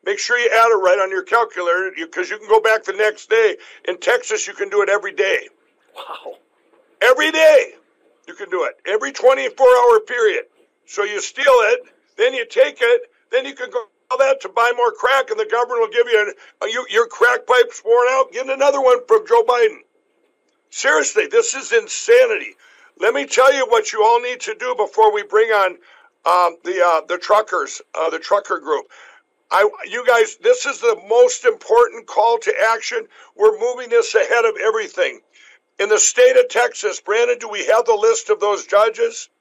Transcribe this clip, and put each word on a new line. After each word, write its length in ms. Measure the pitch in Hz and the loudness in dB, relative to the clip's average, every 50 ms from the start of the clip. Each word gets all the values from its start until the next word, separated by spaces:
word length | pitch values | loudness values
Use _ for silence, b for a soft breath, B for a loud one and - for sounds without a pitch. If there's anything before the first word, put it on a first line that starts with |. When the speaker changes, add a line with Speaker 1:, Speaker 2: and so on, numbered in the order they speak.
| _ | _
Speaker 1:
Make 140 | 190 202 | -6 -6
sure 200 | 202 - - 240 240 | -6 -2 -2 -2 0
you 100 | 240 233 | 0 0
add 220 | 214 226 226 233 | 2 2 4 4
it 100 | 226 196 | 2 2
right 160 | 185 180 185 | 2 2 2
on 140 | 202 190 190 | 2 0 -4
your 120 | 190 185 180 | -4 -8 -6
calculator, 680 | - 214 233 233 220 - 180 180 175 170 180 190 190 - | -2 0 0 0 -2 -6 -6 -4 -2 -2 -2 -4 -6 -8
you, 120 | 160 165 | -12 -14
'cause 200 | 165 - 180 185 180 | -10 -8 -8 -8 -8
you 100 | 202 214 | -10 -14
can 80 | 214 | 0
go 120 | 202 214 220 | 2 2 2
back 240 | 214 220 220 220 220 | 4 2 0 0 -2
the 100 | - 190 | -8 -4
next 360 | 196 214 214 214 - - _ | -2 -2 -2 -2 -6 -6 _
day. 280 | 220 233 226 208 175 B B B B B B | 0 2 2 0 -2 B B B B B B
In 120 | - 180 175 | -10 -8 -4
Texas, 480 | - - 240 247 247 - 220 208 - | -2 -2 -2 -2 -2 -6 -6 -6 -8
you 60 | 202 190 | -10 -8
can 160 | - 202 196 | -10 -10 -4
do 120 | 196 208 | -2 -2
it 80 | 196 190 | 0 0
every 220 | 202 208 - 196 | -2 -2 -4 -8
day. 360 | 160 143 196 196 175 127 - - _ _ _ _ _ _ _ _ _ | -4 -4 -2 -2 -2 -4 -6 -10 _ _ _ _ _ _ _ _ _
Speaker 2:
Wow. 420 | - - - - - - - - _ _ _ _ _ _ _ _ _ _ _ _ _ | -20 -18 -16 -16 -16 -16 -18 -20 _ _ _ _ _ _ _ _ _ _ _ _ _
Speaker 1:
Every 280 | 196 240 254 285 302 311 | 2 2 4 2 2 -2
day 460 | 320 320 320 311 311 269 - - - _ _ _ _ _ _ _ _ _ _ | 2 4 6 6 6 6 4 0 -10 _ _ _ _ _ _ _ _ _ _
you 80 | - 135 | -20 -16
can 160 | - 202 175 | -16 -10 -8
do 140 | 175 180 151 | -4 -4 -4
it. 160 | 127 - _ _ | -6 -6 _ _
Every 240 | 170 196 214 269 277 | -4 -4 -2 -4 -6
twenty-four 680 | 277 - - 254 269 269 269 233 - - 262 247 247 | -8 2 2 2 2 2 -2 -8 -2 4 4 6 6
hour 220 | 247 240 240 226 226 | 6 6 4 4 4
period. 460 | 220 - 254 247 226 208 170 131 - _ _ _ _ _ _ _ _ | 2 -2 -4 0 0 0 0 -2 -8 _ _ _ _ _ _ _ _
So 160 | _ - 202 202 | _ -6 -6 -6
you 180 | 208 208 190 | -4 -6 -8
steal 240 | - - _ 262 285 | -10 -10 _ -2 2
it, 360 | 285 254 247 220 214 240 247 - _ _ _ _ _ _ | 4 4 4 4 2 -2 -2 -6 _ _ _ _ _ _
then 160 | - 214 254 262 | -2 -2 -2 -2
you 140 | 247 233 | -4 -10
take 300 | - - - 175 196 - - | -4 0 0 0 0 0 -2
it, 300 | 233 233 247 233 - _ _ _ _ _ | 0 0 0 0 -2 _ _ _ _ _
then 160 | 226 254 269 | -6 -6 -6
you 80 | 277 269 | -6 -12
can 160 | - 247 226 | -14 -14 -10
go 160 | 190 240 220 _ _ _ _ _ | -8 -10 -10 _ _ _ _ _
all 80 | 233 | -2
that 240 | 240 269 269 269 269 | 0 0 0 0 -2
to 80 | - - | -4 -6
buy 240 | 202 233 233 240 240 | -2 0 0 0 0
more 160 | 240 240 233 | 0 -2 -2
crack, 380 | - - - 247 269 269 262 262 | -2 -2 0 0 2 2 0 -2
and 80 | 220 214 | -4 -6
the 60 | 214 | -4
government 340 | 214 220 233 247 240 247 233 | -4 -2 -4 -2 -2 -2 -4
will 80 | 226 | -4
give 180 | 214 220 240 233 240 | -2 0 -2 0 2
you, 80 | 233 214 | 2 0
an, 120 | 214 202 - b b b b b | 0 -2 -8 b b b b b
uh, 40 | - | -10
you 200 | 208 226 247 247 - | -8 -6 -8 -8 -2
your 180 | 190 220 233 | -2 -2 -2
crack 400 | 233 - - 226 247 247 240 - | -2 -2 0 0 2 2 -2 0
pipe's 340 | - 254 247 240 240 - - _ | 0 2 2 2 0 -2 -10 _
worn 220 | 214 233 240 247 247 | 2 2 4 4 2
out, 200 | 262 262 262 262 - | 0 0 -2 -2 -4
get 160 | 233 262 262 | -10 -6 -6
another 320 | 269 269 277 285 277 277 | -2 0 0 0 0 2
one 240 | 269 254 247 247 247 | 2 2 2 2 2
from 180 | - 220 208 214 | 0 0 0 2
Joe 160 | - 233 233 226 | 2 2 2 4
Biden. 340 | 233 240 240 233 220 214 - _ _ _ _ _ _ _ _ _ _ _ _ _ _ _ _ _ _ | 2 2 2 2 0 0 -6 _ _ _ _ _ _ _ _ _ _ _ _ _ _ _ _ _ _
Seriously, 580 | - - - 269 302 311 - - - 214 190 | -12 -4 -2 0 0 0 -2 -2 -2 -4 -4
this 280 | - 196 233 226 - - | 0 0 0 0 0 -6
is 160 | 269 262 - | -8 -8 -2
insanity. 840 | 226 226 202 - - - - - 233 247 262 240 220 165 131 110 - b b b b b b b b _ | -2 -2 -2 -4 -12 -10 0 2 4 4 4 2 0 -6 -8 -14 -18 b b b b b b b b _
Let 140 | 170 220 240 | -4 -2 -2
me 120 | 277 277 | -2 -6
tell 280 | 277 - 240 262 269 285 | -2 0 2 4 4 2
you 120 | 277 254 | 2 0
what 260 | 220 233 226 220 - 214 | 0 0 0 0 -2 -2
you 100 | 220 214 | 0 2
all 160 | 226 233 240 | 2 2 2
need 220 | 247 247 247 247 | 0 -6 -10 -10
to 120 | - 208 220 | -10 -12 -10
do 200 | 214 240 254 247 | -8 -8 -8 -4
before 380 | - 208 - - - 220 214 208 | -4 -4 -4 2 2 2 4 2
we 100 | 208 202 | 0 -6
bring 260 | 202 202 214 226 226 | -2 0 0 2 2
on, 260 | 220 208 190 185 175 - b b b b b b b _ _ | 2 0 0 0 -4 -8 b b b b b b b _ _
um, 320 | 165 175 180 180 170 165 _ _ | 0 2 2 2 0 -2 _ _
the, 200 | 170 190 185 175 | -8 -2 0 2
uh, 160 | 175 165 160 156 | 2 2 0 -2
the 120 | - 175 175 | -4 -8 -8
truckers, 640 | - - 208 214 214 - 190 175 143 - - - - _ - | 0 0 2 2 2 0 -6 -6 -6 -6 -12 -18 -18 _ -8
uh, 140 | 156 160 165 | -6 -4 -4
the 100 | 160 165 | -6 -8
trucker 400 | 160 - 202 202 - - 190 165 | -4 -2 -2 -2 -2 -6 -10 -8
group. 320 | - 147 151 131 - B B B B B B B B _ _ _ _ _ | -4 -4 -4 -4 -4 B B B B B B B B _ _ _ _ _
I, 200 | - 185 202 214 - - - | 0 0 0 0 -2 -6 -14
you 200 | 196 196 240 247 | -10 -10 -2 0
guys, 300 | 240 240 233 220 220 - | 2 2 2 2 0 -4
this 300 | _ - 233 254 247 - | _ 2 2 2 2 0
is 160 | 285 262 - | -8 -8 -2
the 200 | 233 233 220 - - | -2 -2 -2 -2 -4
most 380 | 202 226 240 247 247 - - - | 0 4 4 4 4 2 0 -2
important 640 | 247 220 - - - 220 233 240 - 220 233 220 | -2 -2 -2 -4 0 2 2 2 2 0 -16 -18
call 300 | - - - 208 233 233 226 | -6 -2 0 2 2 0 0
to 140 | - 233 - - - 226 | -2 -4 -2 0 0 0
action. 380 | 226 220 214 - 247 233 214 b b b b b b | 0 -2 -4 -8 -8 -8 -10 b b b b b b
We're 200 | - 208 220 214 | 2 2 2 2
moving 300 | - 220 247 247 247 247 233 | 2 -4 -6 -4 -6 -8 -2
this 240 | 233 233 - - - | 0 0 0 2 0
ahead 300 | 220 190 - 233 233 233 | 0 0 2 0 0 0
of 140 | 226 214 | 0 -2
everything. 640 | - 185 220 214 220 208 180 - 185 175 135 - 110 _ _ b b b b b b b _ _ - | -2 -2 -2 -2 -2 -8 -8 -4 -4 -4 -4 -4 -12 _ _ b b b b b b b _ _ -6
In 80 | 196 | -2
the 120 | 208 214 202 | 0 0 0
state 360 | - - - 247 247 254 254 | 0 0 2 4 4 6 6
of 140 | 254 247 - | 4 2 2
Texas, 500 | - 233 240 240 - - - 202 180 - | 0 -2 -2 -2 -4 -6 -6 -6 -6 -6
Brandon, 380 | _ 185 208 226 240 240 240 - | _ -4 -2 0 0 0 -2 -6
do 80 | 226 | -8
we 180 | 220 208 202 147 | -12 -10 -8 -2
have 180 | 131 214 233 233 | 0 0 0 2
the 100 | 233 226 | 0 0
list 340 | 208 214 226 226 220 - - | 2 2 2 0 0 -2 -4
of 120 | 214 208 | -2 0
those 240 | 202 208 202 180 - | 0 -2 -2 -4 -4
judges? 640 | - 202 202 214 226 214 233 233 226 - - - _ _ _ | 0 2 2 2 2 0 -2 -4 -4 -4 -10 -18 _ _ _